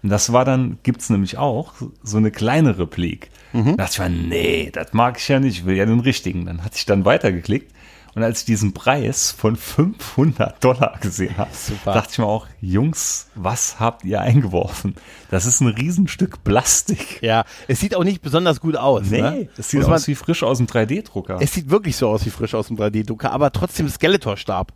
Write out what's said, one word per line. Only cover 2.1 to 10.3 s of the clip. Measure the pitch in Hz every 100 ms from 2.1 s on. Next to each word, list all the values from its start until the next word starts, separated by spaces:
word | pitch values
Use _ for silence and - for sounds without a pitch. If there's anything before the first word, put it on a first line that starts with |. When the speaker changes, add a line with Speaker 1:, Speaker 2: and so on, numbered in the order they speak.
| 107
Speaker 1:
eine | 110
kleine | - 110 147 151 92
Replik. | 85 - 87 80 - - -
Speaker 2:
Mhm. | 120 117 180
Speaker 1:
Da |
dachte | 92
ich | -
mir, | 92
„Nee, | 85 85 85 85 82 78
das | 80 80
mag | 107 120 120
ich | -
ja | 139
nicht, | 135 92
ich |
will | 87 95
ja | 104
den | 117
richtigen.“ | 120 123 92 90 87
Dann | 87
hatte | 90 -
ich | -
dann | 98
weitergeklickt | 95 151 107 90 - 101 - - - - -
und | -
als | 113 113
ich | -
diesen | 107 104
Preis | - - 143 107 - -
von | - 110 113
fünfhundert | - - 170 220 - - 151